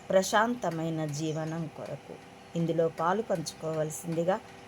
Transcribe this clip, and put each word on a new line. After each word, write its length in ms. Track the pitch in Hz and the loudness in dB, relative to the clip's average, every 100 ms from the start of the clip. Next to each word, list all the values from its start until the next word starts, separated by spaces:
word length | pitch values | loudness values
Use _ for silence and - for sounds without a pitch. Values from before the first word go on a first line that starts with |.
| - | 4
ప్రశాంతమైన 960 | 190 190 214 226 240 175 165 165 160 156 | 4 6 4 4 2 0 0 -2 0 -2
జీవనం 580 | 143 160 156 160 160 165 | -2 -2 -2 -2 -4 -6
కొరకు 480 | - 120 147 - - - - - 170 | -8 -10 -10 -10 -16 -16 -20 -8 0
ఇందులో 320 | 165 165 165 | 2 4 2
పాలు 340 | - 165 196 | 4 2 2
పంచుకోవలసిందిగా 1160 | 220 185 147 - 156 160 156 156 170 165 170 214 - - | 0 -2 -2 -6 -4 -2 -2 -4 -4 0 2 0 -2 -18